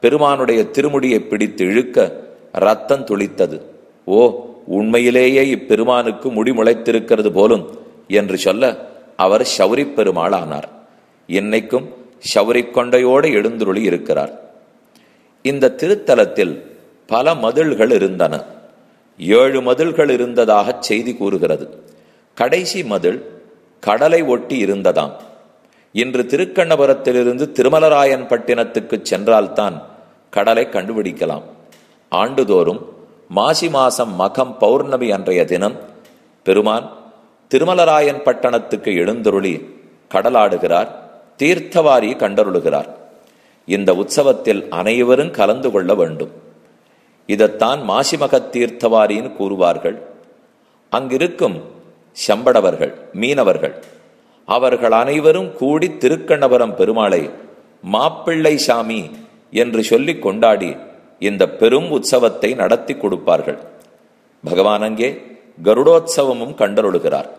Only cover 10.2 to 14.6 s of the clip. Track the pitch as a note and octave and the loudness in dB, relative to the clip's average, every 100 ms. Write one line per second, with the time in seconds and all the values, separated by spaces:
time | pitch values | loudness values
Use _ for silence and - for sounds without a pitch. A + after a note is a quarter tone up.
10.2 | E2+ G2 E2 D2 - - _ _ _ _ | -2 -2 -4 -10 -12 -20 _ _ _ _
11.2 | _ F2 G2+ A2 A2 B2 B2+ - - _ | _ -4 -2 -4 -2 -6 -6 -20 -20 _
12.2 | - A2 G#2+ A#2+ A#2+ - A#2+ B2+ B2+ C3 | -2 0 2 0 0 -2 2 2 4 2
13.2 | D#3 A2+ G#2+ A#2 G#2 F#2+ G#2+ F2 - D2+ | 2 2 0 -2 -2 0 0 -2 -2 -2
14.2 | C#2+ - - - | -4 -10 -20 -20